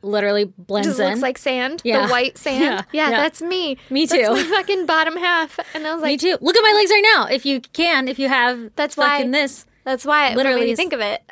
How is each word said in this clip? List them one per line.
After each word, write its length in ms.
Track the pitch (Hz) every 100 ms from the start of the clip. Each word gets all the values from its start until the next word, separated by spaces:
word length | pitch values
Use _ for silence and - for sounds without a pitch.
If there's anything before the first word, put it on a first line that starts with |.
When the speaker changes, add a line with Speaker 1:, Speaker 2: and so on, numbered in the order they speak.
Speaker 1:
literally 440 | 202 208 202 208 202 190
blends 300 | 180 202 202
Speaker 2:
just 100 | -
Speaker 1:
in. 80 | 185
Speaker 2:
looks 100 | 220
like 160 | 262 254
sand, 420 | 277 254 254 320
Speaker 1:
Yeah. 200 | 240 226
Speaker 2:
the 60 | 208
white 260 | 247 262 -
sand. 280 | 302 262
Speaker 1:
Yeah. 180 | 302 202 190
Speaker 2:
Yeah, 200 | 302 302
Speaker 1:
Yeah. 120 | 233
Speaker 2:
that's 180 | 302 -
me. 380 | 339 370 330 262 -
Speaker 1:
Me 160 | 269 320
Speaker 2:
That's 200 | 330 214
Speaker 1:
too. 80 |
Speaker 2:
my 80 | 240
fucking 440 | 330 392 381 392 339
bottom 300 | 320 320 339
half. 440 | 349 339 320 - -
And 140 | 311 311
I 80 |
was 80 | 330
Speaker 1:
Me 80 | 302
Speaker 2:
like, 100 | 277
Speaker 1:
too. 160 | 349 339
Look 160 | 277 415
at 60 |
my 80 | 440
legs 180 | 415 392
right 140 | 427 427
now. 120 | 415 208
If 200 | 262 277
you 140 | 269
can, 480 | - - 339 294 262
if 100 | 254
you 80 | 269
have 420 | 269 240 247 220
Speaker 2:
That's 220 | - 294 -
why 220 | 294 285
Speaker 1:
fucking 120 | 247
this. 360 | 277 277 - - _
Speaker 2:
That's 200 | 254 262
why, 300 | 269 302 277
Speaker 1:
Literally 240 | 240 269 254
Speaker 2:
when 60 | 233
you 40 |
Speaker 1:
is 40 | 226
Speaker 2:
think 140 | 359
of 80 | 262
it. 220 | 208 - -